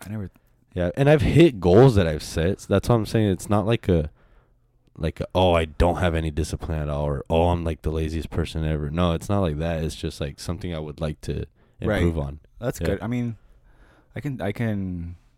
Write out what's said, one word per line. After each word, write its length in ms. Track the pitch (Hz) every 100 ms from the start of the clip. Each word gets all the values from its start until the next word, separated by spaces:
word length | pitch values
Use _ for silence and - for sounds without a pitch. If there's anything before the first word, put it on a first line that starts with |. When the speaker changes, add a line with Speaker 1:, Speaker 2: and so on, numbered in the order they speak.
Speaker 1:
I 40 | 92
never 220 | 107 92 _ _ _ _
Speaker 2:
Yeah, 160 | 90 87 -
and 140 | 139
I've 120 | 156
hit 380 | 87 143 165 113
goals 340 | 87 95 135 101
that 100 | 82
I've 160 | 78
set. 380 | - 85 82 -
So 60 | -
that's 160 | 98 -
what 60 |
I'm 120 | 117 104
saying. 220 | 117 107
It's 200 | 90 -
not 160 | 104 98
like 220 | 117 -
a, 220 | 85 78 - _ _ _ _ _ _ _ -
like 240 | 82 -
a, 60 | -
"Oh, 180 | 90 92
I 100 | 85 80
don't 300 | - 87 82
have 180 | 90
any 160 | 80 80
discipline 480 | 76 78 76 - 78
at 80 | 73
all," 160 | 73 73
or, 180 | 69 -
"Oh, 180 | 82 87
I'm, 140 | 87
like, 180 | 82 78
the 80 | 78
laziest 400 | 80 80 80 73
person 340 | - 78 80
ever." 260 | 78 78 73
No, 220 | 82 90
it's 160 | 82 -
not 120 | 101
like 180 | 90 76
that. 240 | 82 82
It's 100 | 78 -
just, 240 | 82 -
like, 180 | 71 71
something 340 | - 82 90
I 40 | 80
would 220 | 76 71
like 200 | 78 78
to 240 | - 71 71 _ _ _
Speaker 1:
Right. 200 | 107 101
Speaker 2:
improve 160 | 87 80
on. 220 | 71 73 _ -
Speaker 1:
That's 220 | 120 -
Speaker 2:
Yeah. 60 | 85
Speaker 1:
good. 140 | 98
I 40 | 110
mean, 300 | 123 120 104 _ - _ _ - _ _ -
I 40 |
can, 200 | 139 127
I 120 | 95
can, 640 | 104 113 104 95 87 85 87 _